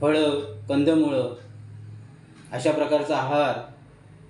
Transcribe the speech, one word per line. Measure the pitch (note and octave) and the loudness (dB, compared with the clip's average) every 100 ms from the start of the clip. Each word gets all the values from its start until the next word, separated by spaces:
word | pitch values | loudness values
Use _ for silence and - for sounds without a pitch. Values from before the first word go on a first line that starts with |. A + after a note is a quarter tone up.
फळं, | D3 D#3 D3 C#3+ - - - | 2 4 2 0 -4 -10 -2
कंदमुळं | C#3 D3 D#3+ D3 C3+ A#2+ - - - - - - - - - - - - | 2 4 4 2 0 -2 -8 -16 -20 -20 -18 -18 -18 -20 -20 -20 -20 -12
अशा | B2 D3+ | -2 0
प्रकारचा | D3+ C#3+ D3 C#3 C#3 | 0 2 0 0 -2
आहार | C3 D3 C#3 A2 - - - - - - | 0 2 0 -2 -8 -18 -20 -20 -20 -20